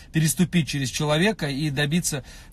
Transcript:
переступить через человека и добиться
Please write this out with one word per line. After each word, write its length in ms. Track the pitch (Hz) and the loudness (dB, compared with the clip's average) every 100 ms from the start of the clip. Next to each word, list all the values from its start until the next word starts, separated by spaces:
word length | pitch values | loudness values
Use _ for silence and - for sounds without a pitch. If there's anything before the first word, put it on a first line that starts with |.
| - | -4
переступить 560 | 160 156 - 175 175 143 | 0 2 2 2 2 0
через 220 | 143 127 | -2 -4
человека 580 | - 151 151 202 - 147 | -2 0 2 2 2 -4
и 220 | 135 151 | -2 -2
добиться 520 | 139 147 170 - 139 - - - | 0 0 0 -2 -6 -10 -20 -20